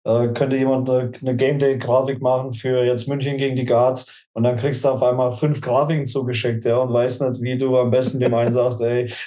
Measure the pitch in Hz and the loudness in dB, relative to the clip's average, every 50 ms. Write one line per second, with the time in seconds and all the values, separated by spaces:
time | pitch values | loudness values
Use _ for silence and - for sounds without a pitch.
0 | - - 113 120 123 117 117 - 143 131 135 135 135 131 135 131 131 131 127 127 | -2 0 2 2 2 0 0 0 0 0 0 0 2 2 2 0 0 0 0 0
1 | 127 120 120 - - 131 127 120 135 135 147 147 143 139 135 120 120 120 120 131 | 0 -2 -6 -6 -4 -2 0 0 2 0 2 2 2 2 0 0 0 0 2 2
2 | 131 131 135 113 131 127 127 127 131 135 120 113 - 131 127 127 123 123 123 117 | 2 0 -2 -2 0 0 0 0 -2 -4 -8 -6 -2 -2 0 2 2 2 0 0
3 | - 135 139 139 135 143 143 135 139 135 127 127 123 127 120 117 123 127 131 131 | -2 -4 -4 -2 -2 -2 -2 -2 -2 -2 -2 -2 0 2 2 4 4 2 2 -2
4 | - - - - _ _ - 110 117 123 123 113 123 143 139 - - 139 131 127 | -6 -10 -14 -20 _ _ -4 0 0 0 0 0 -2 -2 -2 0 0 0 0 2
5 | 127 123 123 127 127 123 117 - - 151 147 - - 127 120 131 147 151 165 156 | 2 2 2 2 0 0 0 0 0 0 0 -2 -2 0 0 0 2 2 0 -2
6 | 139 123 - 139 135 123 120 113 - 120 113 110 - 123 117 123 127 120 117 120 | -2 -2 -4 -4 -4 -2 -2 -2 0 -2 -2 -2 0 0 0 2 0 0 2 0
7 | 123 127 131 - 139 127 117 110 117 123 127 131 135 131 131 127 123 120 113 131 | 0 0 0 -2 -2 -2 -2 -4 -4 -4 -2 -2 0 2 2 2 2 4 2 2
8 | 131 120 131 131 123 123 120 117 120 120 117 123 120 127 120 113 117 117 120 123 | 2 0 0 0 0 2 2 2 2 2 2 2 2 0 0 0 -2 0 0 0
9 | 123 117 107 - - | -2 -4 -6 -10 -12